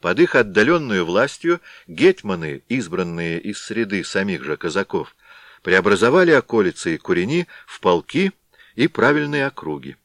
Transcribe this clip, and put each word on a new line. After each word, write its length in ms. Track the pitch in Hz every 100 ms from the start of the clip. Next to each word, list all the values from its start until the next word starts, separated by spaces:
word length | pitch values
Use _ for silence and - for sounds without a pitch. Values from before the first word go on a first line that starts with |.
Под 200 | 87 98
их 140 | 175
отдаленную 720 | 135 110 95 113 175 139 98 82
властью 560 | 92 135 - 170 170 - - -
гетьманы, 760 | 80 170 185 104 92 78 67 _
избранные 720 | 127 92 90 87 85 85 82
из 180 | 101 101
среды 460 | - 110 107 98
самих 400 | 80 101 98 87
же 140 | 76 76
казаков, 580 | 87 85 98 92 73 _ _ - - _
преобразовали 720 | - 92 98 98 113 160 175
околицы 640 | 147 - 113 92 - 87
и 40 | 80
курени 480 | - 87 95 165 170 - -
в 140 | -
полки 520 | 95 87 - 147 196 - _ _ -
и 120 | - 147
правильные 600 | - 123 147 147 147 139
округи. 500 | - 80 73 67 -